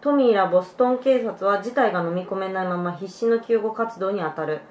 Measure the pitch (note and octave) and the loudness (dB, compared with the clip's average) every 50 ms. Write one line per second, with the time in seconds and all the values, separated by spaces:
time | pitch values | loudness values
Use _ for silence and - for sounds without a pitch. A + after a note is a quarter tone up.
0 | - C#4+ C#4+ C#4+ C4 A#3+ A3 G3+ F#3+ F3 E3+ F#3 F3+ - - - B3+ B3 B3+ B3+ | 2 2 2 4 6 4 6 4 4 4 2 2 0 0 -2 0 2 2 2 0
1 | B3+ C4+ C4 B3+ A3+ A3 G3 - F#3+ G3 G3+ G3 G3 A#3 B3 - B3+ G#3+ F#3+ F3+ | 2 2 2 2 2 -2 -6 -2 0 0 0 0 -2 -4 0 2 2 2 2 0
2 | E3+ E3+ E3+ F3+ F3+ - G3 F#3+ F#3+ F#3+ F#3+ F#3+ F#3 F3+ F3+ F3+ F3 F3 F3 - | -2 -2 -2 -4 -4 -4 -6 -6 -4 -4 -4 -4 -4 -2 -4 -4 -4 -4 -6 -6
3 | F#3+ F#3+ F#3 - A#3 A#3 A#3 A#3 A3+ - A#3 A3+ G#3 A3 G#3+ - A#3 A3+ - F3+ | -10 -12 -10 -4 0 0 0 0 0 0 0 0 0 -2 -2 -2 -4 -4 -4 -4
4 | F#3+ F#3+ G3+ G3+ F3 D#3 D3+ - D#3 D3+ D3+ - - - | -4 -4 -2 -2 -4 -4 -4 -4 -4 -4 -4 -6 -8 -16